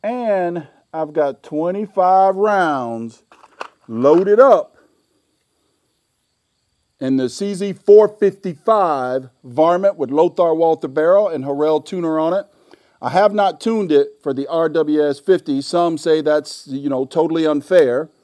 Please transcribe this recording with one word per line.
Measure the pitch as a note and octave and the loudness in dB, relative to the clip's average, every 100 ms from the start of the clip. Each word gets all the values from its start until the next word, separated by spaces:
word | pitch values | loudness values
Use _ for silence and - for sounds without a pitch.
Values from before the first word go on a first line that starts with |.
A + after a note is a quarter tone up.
And | G#3+ B3 A#3 G3 F3 F3 C#3+ _ _ | -8 -6 -4 -2 -2 -6 -12 _ _
I've | D#3+ D#3 | -10 -6
got | D3+ C#3+ B2+ | -2 -2 -4
twenty-five | - D3+ E3+ G3 G#3 G3 F3+ F#3+ F#3+ F#3+ | -10 -6 -4 -6 -6 0 2 4 4 2
rounds | G#3 G3+ E3 C#3 A#2+ A#2 A2+ A2+ _ _ _ _ - _ - | 0 0 0 -2 -6 -8 -12 -16 _ _ _ _ -20 _ -12
loaded | A2+ C3+ E3 F#3+ G#3 | 0 4 4 4 6
up | C4+ F#3+ - _ _ _ _ _ _ _ _ _ _ _ _ _ _ _ _ _ _ _ _ _ _ _ | 6 4 0 _ _ _ _ _ _ _ _ _ _ _ _ _ _ _ _ _ _ _ _ _ _ _
in | C3 C3 | -4 -2
the | B2+ | -2
C | - G3+ F#3+ | -6 -8 -6
Z | G3+ | -6
four | F#3 - G#3 G#3 | -4 6 6 6
fifty-five | G#3 G3+ G3 F#3 D3 - A3 F3 C#3+ B2+ C3 C3 _ | 0 -2 -2 -12 -6 0 0 0 -2 -4 -6 -8 _
varmint | C3 B2 D#3+ F3+ G3 G3 | -10 0 2 2 0 -2
with | B2+ | -4
Lothar | C#3+ E3+ E3 E3+ | 0 0 2 0
Walther | D#3+ E3 D#3 D3 | 2 0 0 -4
barrel | C3+ D#3+ G3 G#3 | -2 2 2 2
and | D#3 | -4
Harrell | C3+ C#3 D3+ D3+ | -6 -2 0 -2
tuner | D3 F#3+ E3 D#3 | -4 -6 -4 -2
on | D#3+ | -2
it. | F#3+ - _ _ - _ _ | -4 -6 _ _ -20 _ _
I | A#2+ | -2
have | E3+ G#3 | 2 2
not | G#3+ G3 D#3 | 2 -2 -2
tuned | A3+ A3+ F#3 | -4 -4 2
it | C#3+ C#3+ - | 2 0 -6
for | D3 | -8
the | C3 C#3 | -8 -6
R | E3 E3 | -4 -2
W | D#3+ D3+ D3+ D3 | -2 -2 0 0
S | C#3 | -2
fifty. | - F3+ - C#3 | 0 0 0 -6
Some | C#3 E3+ F3 D#3+ | -4 -2 -2 -2
say | E3+ D#3 | -2 0
that's, | D3+ D3+ D3 - - | 0 -2 -4 -18 -12
you | C3+ C#3+ | -8 -6
know, | C3 C3 | -6 -4
totally | D#3+ E3 E3 D#3 | -2 -2 0 -2
unfair. | D3 C#3 F3+ C3+ B2 D#3+ _ | -2 2 2 4 0 -6 _